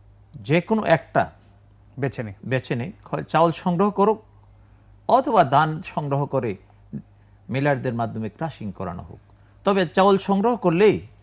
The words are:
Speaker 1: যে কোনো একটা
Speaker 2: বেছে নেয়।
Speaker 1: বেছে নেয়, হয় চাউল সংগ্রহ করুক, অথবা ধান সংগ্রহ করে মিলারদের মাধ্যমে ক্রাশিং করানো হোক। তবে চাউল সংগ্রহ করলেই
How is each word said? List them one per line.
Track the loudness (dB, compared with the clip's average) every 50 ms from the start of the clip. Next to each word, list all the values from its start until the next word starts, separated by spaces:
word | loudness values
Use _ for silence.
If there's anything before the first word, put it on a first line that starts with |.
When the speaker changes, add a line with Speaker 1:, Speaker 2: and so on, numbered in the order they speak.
| _ _ -20 _ _ _ -20
Speaker 1:
যে | -12 -4 0 0 0
কোনো | 0 0 -2 -2 2
একটা | 2 2 2 0 0 -2 -2 -2 -2 -4 _ _ _ _ _ _ _ _ _ _ _ -10 -6
Speaker 2:
বেছে | -6 -4 -4 -6 -10
নেয়। | -10 -12 -12 -6
Speaker 1:
বেছে | -4 -4 -4 -2 -4 -6
নেয়, | -6 -6 -8 -10 -16 -12
হয় | -8 -8 -8 -4
চাউল | 0 2 2 4 2
সংগ্রহ | 2 0 -2 -2 0 0 0 0
করুক, | 2 2 2 2 2 0 -4 _ _ -20 -20 -20 -20 -20 _ _ _ _ _ _ -20 -12 _ 2
অথবা | 2 2 2 2 4 4 4
ধান | 4 4 2 2 2 0 -6 -10 -10 -8
সংগ্রহ | -6 -4 -2 -2 -2 -2
করে | -2 -2 -2 -2 -4 -6 -8 -12 _ _ _ _ _ -16 -16 -16 _ _ _ _ _ _ _ _ -8
মিলারদের | -4 -2 0 0 0 0 -2 -4 -4
মাধ্যমে | -4 -4 -4 -6 -6 -10 -10
ক্রাশিং | -8 -8 -8 -10 -8 -10 -12 -12
করানো | -10 -8 -10 -10 -10 -10 -14
হোক। | -16 -20 -20 -20 _ _ -20 -20 _ _ _ 0
তবে | 0 2 2 0
চাউল | 0 2 4 4 6 4 4
সংগ্রহ | 2 0 0 0 0 0 0
করলেই | 0 0 0 2 4 4 4 4 2 -2 -10 -18 _